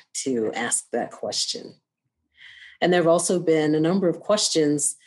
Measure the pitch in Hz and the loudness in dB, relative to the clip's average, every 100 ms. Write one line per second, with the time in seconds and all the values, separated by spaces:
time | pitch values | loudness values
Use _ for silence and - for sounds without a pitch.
0 | _ - 135 123 107 - 120 - - 120 | _ -8 -4 -2 -4 -4 -4 -6 -4 -6
1 | 104 - 104 - - - - - _ _ | -6 -8 -8 -6 -6 -8 -14 -20 _ _
2 | _ _ _ _ - - - - 170 180 | _ _ _ _ -20 -20 -20 -2 2 4
3 | 165 170 170 180 170 160 156 156 160 196 | 4 2 2 0 2 2 2 2 2 2
4 | 180 160 - 208 - 160 147 147 - - | 0 -2 -2 0 0 0 2 0 -2 -6